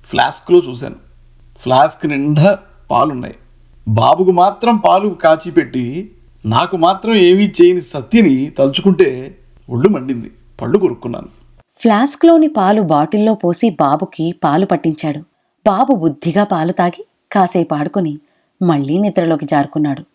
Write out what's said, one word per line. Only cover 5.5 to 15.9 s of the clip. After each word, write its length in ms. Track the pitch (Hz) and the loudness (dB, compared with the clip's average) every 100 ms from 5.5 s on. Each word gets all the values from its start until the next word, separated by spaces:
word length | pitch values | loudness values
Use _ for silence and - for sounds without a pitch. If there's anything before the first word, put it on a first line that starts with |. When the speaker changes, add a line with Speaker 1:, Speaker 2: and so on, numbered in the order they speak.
| 165 135 127 120 156 208 _ _ _ 110 | -2 -2 -6 -6 -8 -12 _ _ _ -4
Speaker 1:
నాకు 300 | 113 185 185 | -2 -2 0
మాత్రం 380 | 165 190 220 | 0 0 0
ఏమీ 300 | 220 180 190 | 4 4 4
చేయని 380 | 208 202 175 180 | 2 4 4 4
సత్యని 680 | - 147 120 233 190 131 147 | -6 -12 0 2 4 2 -2
తలుచుకుంటే 880 | - 139 - 196 170 160 127 135 - - - - | -2 -2 2 0 2 2 0 -12 -18 -20 -20 -8
ఒళ్ళు 180 | 123 175 | 0 2
మండింది. 420 | 165 127 120 110 _ _ - | 2 -4 -8 -8 _ _ -10
పళ్ళు 180 | 117 - | -4 0
కొరుక్కున్నాను. 500 | 120 117 120 - - _ _ _ _ - | 0 -4 -10 -10 -14 _ _ _ _ -2
Speaker 2:
ఫ్లాస్క్లోని 720 | 226 208 277 - 330 330 311 | 0 2 0 2 4 4 2
పాలు 340 | 302 185 214 | 0 0 2
బాటిల్లో 520 | 175 151 156 214 214 | 2 0 0 0 0
పోసి 360 | 208 175 170 233 | 0 -2 0 -2
బాబుకి 640 | 160 143 147 185 - 165 - | 0 0 0 -4 -6 -6 -2
పాలు 220 | 156 151 196 | -2 0 0
పట్టించాడు. 560 | 170 165 156 156 147 160 _ _ _ 214 | -2 -2 -4 -8 -8 -14 _ _ _ -2
బాబు 280 | 196 254 | 0 0